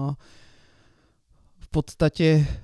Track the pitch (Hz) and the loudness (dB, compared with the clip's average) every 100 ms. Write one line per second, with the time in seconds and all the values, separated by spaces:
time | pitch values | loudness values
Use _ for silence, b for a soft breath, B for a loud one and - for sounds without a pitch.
0 | 135 143 b b b b b b b b | -6 -8 b b b b b b b b
1 | b b _ _ _ _ - 156 143 - | b b _ _ _ _ -8 -6 -6 -2
2 | 156 - 160 156 147 B | -2 2 2 4 2 B